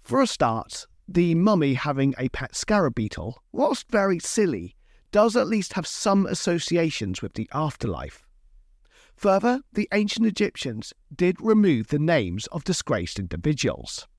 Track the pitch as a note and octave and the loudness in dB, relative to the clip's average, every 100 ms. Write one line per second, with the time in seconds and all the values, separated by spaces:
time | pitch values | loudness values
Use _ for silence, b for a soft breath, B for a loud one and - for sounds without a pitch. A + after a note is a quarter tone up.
0 | - E3+ C4 - B2+ A2+ - - - _ | -2 0 2 2 0 0 -6 -14 -16 _
1 | - F3+ F3 E3 F#3+ G3+ C#3+ C3+ D3 C3+ | -2 2 2 4 4 4 2 0 -2 0
2 | C3+ C3 B2+ - C3 - - G#3 D#3+ A#2 | 0 0 -4 -6 -10 -10 0 2 2 0
3 | G#2+ - E2+ - _ G3+ C#4+ C4 - A3 | -6 -6 -10 -12 _ -2 0 -2 -2 0
4 | G3 F3+ - - G3 A2 E2 _ _ _ | 0 -2 -2 0 0 0 -8 _ _ _
5 | _ G#3 A3+ A3 G3+ G#3+ F#3 - D#3+ - | _ 2 4 2 0 -2 -2 -6 -6 -4
6 | G#3+ G3 F#3+ F3 - E3+ - F3 E3 - | 2 2 2 -2 -2 -2 0 0 0 -2
7 | G2+ - G2 - A2 C#3+ D#3 - A2+ D2+ | -6 -6 -8 -8 -6 -4 -4 -4 -6 -6
8 | C2+ - _ _ _ - _ _ _ b | -10 -16 _ _ _ -20 _ _ _ b
9 | b _ G#3 G3 A3+ B3+ - - G#3+ G#3 | b _ 2 4 2 0 -2 -4 0 0
10 | G#3 - A3+ - G#3 - C3+ A2 - - | 0 2 0 2 -2 -2 -8 -8 -12 -16
11 | _ C#3+ F3+ F3+ A3 A3 G#3 C3 A2 D3 | _ 0 2 2 4 6 6 4 2 0
12 | D#3 E3 F#2+ F2+ - E3 - F3 - A2 | 2 2 2 -4 -6 -8 -4 -4 -2 -2
13 | F2 - F#2 - D3+ D3+ B2+ C2+ A#1 - | -2 -6 -6 -4 -2 0 -2 -2 -10 -14
14 | - | -14